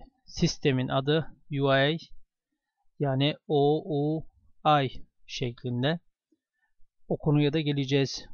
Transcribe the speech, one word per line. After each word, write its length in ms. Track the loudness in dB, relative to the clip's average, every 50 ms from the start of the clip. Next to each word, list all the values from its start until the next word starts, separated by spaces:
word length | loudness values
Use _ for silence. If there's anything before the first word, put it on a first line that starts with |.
| -14 -16 _ _ _
sistemin 640 | -12 -4 -2 -2 -2 0 0 0 2 2 2 0
adı 500 | 0 -2 -2 0 2 0 0 0 -4 -10 -16 _ -8
U 240 | -4 0 2 4 4
I, 220 | 4 4 2 0 -2 -6 -12 -16 -18 -18 _ _ _ _ _ _ _ _ _ _ _ _ _ _ -4
yani 360 | -2 0 2 2 2 0 0 -4 _
O 360 | 0 2 4 4 4 2 0 -2
U 420 | -2 -2 -2 0 0 -2 -4 -6 -10 _ _ _ _ -12 _ 2 2 4 4 2
I 60 | 0 -4 -8 -14 -14 _ _ -18
şeklinde. 720 | -12 -8 -6 -6 -6 -6 -6 -6 -4 -2 0 0 0 -2 -2 _ _ _ _ _ _ _ _ _ _ _ _ _ _ _ -20 -20 -20 _ _ -6
O 100 | -6 -6
konuya 360 | -2 0 2 2 4 2 2 0
da 60 | 0
geleceğiz. 680 | -2 0 -2 -2 0 0 2 0 0 0 -4 -8 -12 -12